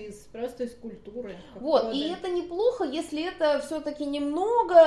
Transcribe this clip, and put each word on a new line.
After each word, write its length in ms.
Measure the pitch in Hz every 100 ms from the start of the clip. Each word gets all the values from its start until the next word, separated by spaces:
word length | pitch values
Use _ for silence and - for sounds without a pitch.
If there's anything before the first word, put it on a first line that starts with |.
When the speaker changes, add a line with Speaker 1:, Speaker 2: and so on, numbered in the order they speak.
| 208
Speaker 1:
из, 80 | 196 -
просто 320 | 233 247 - 233
из 100 | -
культуры, 600 | 226 196 - 226 214 180 -
как 80 | 196
Speaker 2:
Вот, 220 | 269 294
Speaker 1:
подано. 100 | 226 269
Speaker 2:
и 120 | 311
это 180 | 359 381
неплохо, 540 | 349 339 349 466 494
если 400 | 294 302 - 302
это 380 | 349 359 311 285 -
все-таки 400 | 311 302 294 285
немного 760 | 285 285 302 403 466 370 349